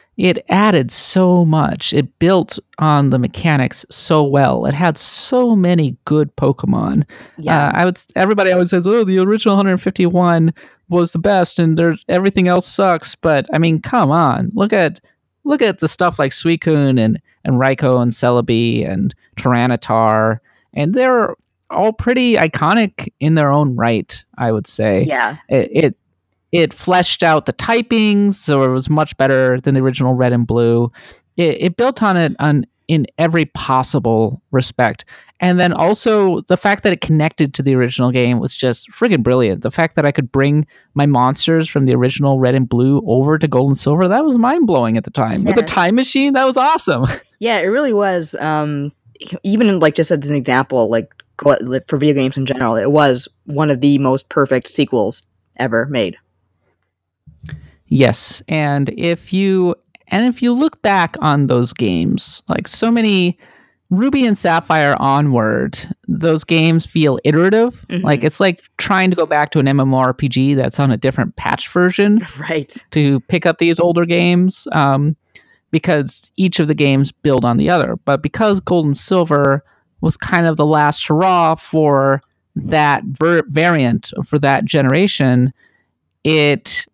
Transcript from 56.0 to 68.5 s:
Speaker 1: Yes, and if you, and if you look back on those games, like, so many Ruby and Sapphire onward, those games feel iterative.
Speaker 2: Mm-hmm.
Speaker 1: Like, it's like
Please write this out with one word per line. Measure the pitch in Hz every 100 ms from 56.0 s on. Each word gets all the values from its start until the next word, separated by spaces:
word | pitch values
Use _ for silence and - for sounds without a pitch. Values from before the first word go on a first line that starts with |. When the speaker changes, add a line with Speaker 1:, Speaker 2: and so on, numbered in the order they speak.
| 95 - _ _ _ _ _ _ _ _ _ _ - _ 78 76 - _ _
Speaker 1:
Yes, | 143 123 117 - - -
and | 156 147 143 135
if | - 170 170 -
you, | 190 196 190 180 - _ _ _
and | 196 247
if | 240
you | 240
look | 240 311 -
back | 214 196 165 -
on | 151 143 139
those | 123 120
games, | - 110 87 82 - - - -
like, | - -
so | - 226
many | 233 220 190 175 - _ _ _ _ _
Ruby | 180 262 277
and | 240 202
Sapphire | 175 165 - 160 143 -
onward, | 135 139 147 123 110 117 131 - 165 - -
those | 165 165 160
games | - 165 165 165 -
feel | 165 151 127
iterative. | - 151 180 220 240 - -
Speaker 2:
Mm-hmm. | 180 170
Speaker 1:
Like, | 147
it's | 156 -
like | 190